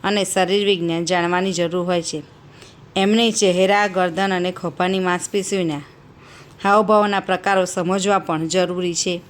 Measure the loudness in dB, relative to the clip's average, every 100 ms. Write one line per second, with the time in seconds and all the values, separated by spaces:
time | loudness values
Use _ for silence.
0 | -2 -2 0 0 2 2 2 0 0 -2
1 | 0 0 2 0 0 0 -2 -2 0 -2
2 | -2 -10 -12 -20 -20 -20 -20 -20 -8 -2
3 | 2 2 2 2 2 4 4 4 2 0
4 | -2 0 -2 0 -2 -4 -8 -2 -2 0
5 | 0 -2 -2 -4 -2 -2 -2 -4 -10 -20
6 | -20 -20 -20 -20 -20 -6 2 4 4 4
7 | 4 0 -2 -2 0 0 0 -2 -2 -2
8 | 2 0 0 -4 -2 0 0 -2 -4 -2
9 | -4 -4 -8